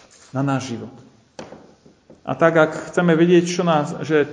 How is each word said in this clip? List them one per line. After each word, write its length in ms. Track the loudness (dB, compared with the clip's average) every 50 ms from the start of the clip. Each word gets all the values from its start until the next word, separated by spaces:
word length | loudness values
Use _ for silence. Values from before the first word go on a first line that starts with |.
| -20 _ _ _ -20 _
na 160 | -6 -4 -2
náš 320 | -2 -2 -4 -4 -6 -10 -10
život. 160 | -10 -14 -16 -20 -20 -20 _ _ _ _ _ -20 -18 -18 -20 -20 -20 -20 _ _ _ -20 _ _ _ -20 -20 _ -10
A 160 | -10 -2 0
tak, 160 | 2 2 4
ak 160 | 4 2 2 0 -6 -12 -6 -2
chceme 260 | 0 2 2 4 4
vedieť, 240 | 4 4 4 4 2
čo 200 | 2 -2 -2 0 0
nás, 240 | 0 0 0 -2 -6 -8 -4 0
že 240 | 2 2 2 0